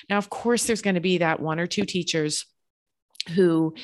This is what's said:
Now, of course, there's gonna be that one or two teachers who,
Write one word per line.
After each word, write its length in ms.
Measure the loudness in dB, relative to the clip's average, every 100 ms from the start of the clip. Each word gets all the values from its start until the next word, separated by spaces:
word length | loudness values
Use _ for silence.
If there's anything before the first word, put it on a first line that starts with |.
| -2
Now, 80 | -2
of 140 | -2
course, 340 | -4 0 0 0
there's 160 | 0
gonna 180 | 0 0
be 200 | 2 2
that 200 | 2 0
one 200 | -2 -2
or 80 | -2
two 180 | -2 -2
teachers 640 | -2 -2 -2 -2 -4 -8 _ _ _ _ _ _ -14 -4
who, 400 | 2 4 4 0 -4